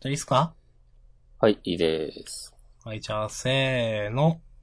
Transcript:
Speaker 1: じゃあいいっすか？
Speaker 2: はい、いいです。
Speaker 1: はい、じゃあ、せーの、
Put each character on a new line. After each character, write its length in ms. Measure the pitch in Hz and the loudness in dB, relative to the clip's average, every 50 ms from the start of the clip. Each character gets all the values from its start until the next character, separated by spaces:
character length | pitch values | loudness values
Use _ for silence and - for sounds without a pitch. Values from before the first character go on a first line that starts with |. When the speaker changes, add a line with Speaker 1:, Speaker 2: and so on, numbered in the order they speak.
Speaker 1:
じ 60 | - 135 | -4 -4
ゃ 20 | |
あ 0 | |
い 20 | |
い 40 | 139 | -4
っ 20 | 147 | -4
す 80 | - | -2
か？ 280 | - 135 127 151 165 - - _ _ _ _ _ _ _ - - - - _ _ _ - - | 2 4 4 4 2 -2 -10 _ _ _ _ _ _ _ -20 -20 -20 -20 _ _ _ -2 4
Speaker 2:
は 100 | - 110 | 4 4
い、 100 | 104 - - | 4 4 -2
い 100 | 95 85 | -4 0
い 20 | 80 | 2
で 340 | 85 80 80 80 78 73 - - - - | 2 2 2 0 -2 -6 -8 -12 -16 -14
す。 260 | - - - - - - - - - _ - | -14 -14 -16 -18 -20 -20 -20 -20 -20 _ -14
Speaker 1:
は 100 | 117 110 | -12 -10
い、 80 | 107 | -10
じ 100 | - - | -8 -6
ゃ 120 | 110 107 107 | -4 -4 -4
あ、 60 | 104 | -6
せ 800 | - - - 127 131 135 135 131 131 127 117 113 110 107 104 104 | -6 -6 -4 -2 0 0 0 0 0 0 0 0 -2 -2 -4 -2
ー 20 | 110 | 0
の、 280 | 131 151 165 165 165 - - - - | 2 2 2 2 0 -8 -18 -20 -20